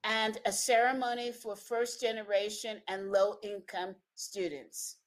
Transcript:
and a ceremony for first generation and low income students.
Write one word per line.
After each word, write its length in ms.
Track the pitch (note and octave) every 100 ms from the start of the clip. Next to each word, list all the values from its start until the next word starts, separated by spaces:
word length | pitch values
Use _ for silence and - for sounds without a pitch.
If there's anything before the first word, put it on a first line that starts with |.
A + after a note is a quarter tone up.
and 360 | G#3+ A3 A3 A3 G#3
a 60 |
ceremony 800 | G3 - A3+ A#3+ B3+ B3 A#3+ A#3+
for 240 | A#3+ A3+ G3+
first 460 | - A#3 A#3+ -
generation 800 | A#3 A3 G#3 G3+ G#3 G#3 A#3 G#3 -
and 240 | F#3+ G3
low 240 | G3 G3+ G#3
income 500 | G#3 G3+ - F#3+ F#3 F#3+ _ -
students. 800 | - G3+ F3 C#3+ A2 - - -